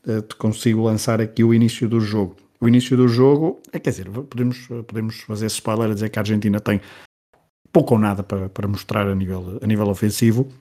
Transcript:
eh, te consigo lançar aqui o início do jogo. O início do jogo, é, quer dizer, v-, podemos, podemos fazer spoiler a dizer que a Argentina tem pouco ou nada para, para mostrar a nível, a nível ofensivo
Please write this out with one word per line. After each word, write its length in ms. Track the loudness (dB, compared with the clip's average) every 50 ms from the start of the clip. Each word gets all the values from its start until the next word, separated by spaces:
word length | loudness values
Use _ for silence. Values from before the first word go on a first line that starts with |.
| _
eh, 160 | -4 -4 -4
te 120 | -4 -8 -10
consigo 460 | _ -2 -2 -2 0 0 0 2 2
lançar 380 | 2 0 0 0 0 0 0 0
aqui 240 | -2 -2 0 2 4
o 80 | 4
início 360 | 6 4 4 2 0 -2 -4 0
do 120 | 0 0
jogo. 360 | 0 0 -2 -2 -2 -4 -6 _ _ _ _ _
O 60 | 2
início 300 | 4 4 4 4 2 2
do 100 | 4 4
jogo, 540 | 4 4 4 4 4 4 4 2 -2 -4 -6 -16 _
é, 60 | -12 -6
quer 120 | -4 -4
dizer, 180 | -6 -4 -10 -12
v-, 140 | -12 -12
podemos, 460 | -12 -10 -6 -4 -2 -2 -4 -6 -12 -14 -14 -14 -12
podemos 340 | -10 -8 -8 -8 -8 -10 -12
fazer 260 | -10 -10 -8 -6 -4
spoiler 440 | -6 -6 -6 -4 -2 -2 0 0 -2
a 40 | -2
dizer 140 | -2 -4 -4
que 100 | -4 -4
a 40 |
Argentina 360 | -2 0 -2 0 0 0 -2 0
tem 220 | 0 0 -2 -2 -2 -8 -20 -20 -20 _ _ _ _ _ _ _ _ _ _ _ _ _
pouco 220 | 2 2 4 4 2
ou 60 | 2
nada 220 | 4 0 -2 -4
para, 260 | -6 _ -6 -6 -6 -8
para 180 | -8 -6 -6
mostrar 400 | -4 -6 -6 -6 -4 -2 0 0
a 80 | 0 0
nível, 440 | -2 -2 -4 -6 -8 -8 -10 -12 -6
a 40 | -2
nível 220 | -2 0 2 2 0
ofensivo 600 | 0 0 0 -2 0 2 2 2 2 2 -2 -4 -8 _